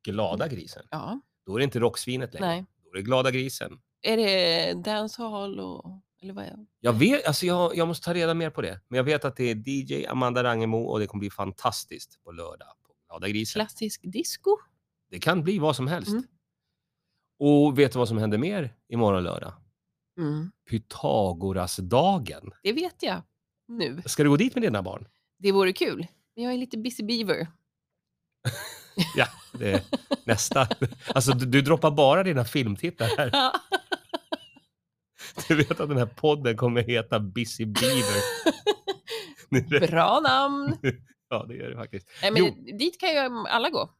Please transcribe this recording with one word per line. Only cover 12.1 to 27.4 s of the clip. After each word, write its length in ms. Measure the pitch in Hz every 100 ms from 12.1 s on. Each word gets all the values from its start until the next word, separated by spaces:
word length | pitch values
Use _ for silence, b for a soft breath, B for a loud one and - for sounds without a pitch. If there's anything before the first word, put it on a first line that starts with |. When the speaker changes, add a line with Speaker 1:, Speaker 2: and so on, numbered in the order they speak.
| _
Speaker 1:
på 80 | -
lördag 360 | 85 82 - - _ _
på 60 | _ _
Glada 200 | 85 95
Grisen. 320 | 104 110 -
Speaker 2:
Klassisk 400 | 214 - 214 -
disco? 520 | 185 214 339 - 392 427 _ _ _ _ _
Speaker 1:
Det 80 | 90
kan 240 | 156 175
bli 140 | 156 202
vad 180 | 151 135
som 120 | 131
helst. 220 | 175 180
Speaker 2:
Mm. 140 | 214 262 _ _ _ _ _ _ _ _ _ _ _
Speaker 1:
Och 360 | 143 147 147 135
vet 140 | 135
du 60 | 127
vad 100 | 117
som 100 | 110
händer 200 | 107 107
mer 360 | 160 202 131 - _
imorgon 340 | 117 107 95
lördag? 300 | 90 - - - _ _ _ _ _ -
Speaker 2:
Mm. 320 | 156 151 175 _ _
Speaker 1:
Pythagorasdagen. 1800 | 110 - - - 123 98 82 95 92 90 - 90 120 180 190 113 - - -
Speaker 2:
Det 100 | 196
vet 300 | 254 349 _
jag 200 | 294 185 - _ _ _ -
nu. 340 | 233 139 147 -
Speaker 1:
Ska 160 | -
du 60 | 147
gå 60 | 147
dit 180 | 240
med 80 | 247
dina 200 | 220 107
barn? 260 | 92 - - _ _ _
Speaker 2:
Det 120 | 196
vore 200 | 196 190
kul. 340 | 190 302 175 170 _ _ -
Men 80 |
jag 100 | 240
är 40 | 247
lite 200 | 254 220
busy 240 | 240 -
beaver. 440 | 214 233 202 113